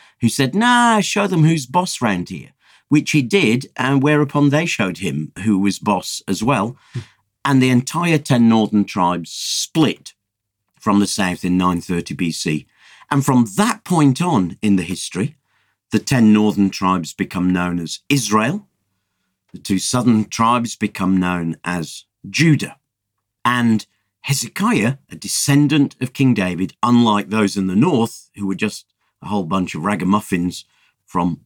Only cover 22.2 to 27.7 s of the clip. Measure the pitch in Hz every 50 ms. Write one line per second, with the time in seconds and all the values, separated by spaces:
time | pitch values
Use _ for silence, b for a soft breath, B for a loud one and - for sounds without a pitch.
22.2 | - 104 98 - 151 170 151 131 95 - - - _ _ _ _ _ _ _ _
23.2 | _ _ _ _ - 120 123 123 120 117 110 107 - - _ _ _ _ _ _
24.2 | - - 139 135 - - - - 196 233 233 143 101 117 135 - _ _ - 78
25.2 | - 101 - - - - 139 143 147 139 151 151 143 127 - - 131 127 - -
26.2 | 139 131 120 104 95 90 87 82 95 90 - _ - 120 123 120 120 113 107 101
27.2 | 101 - 104 110 107 98 - 101 98 92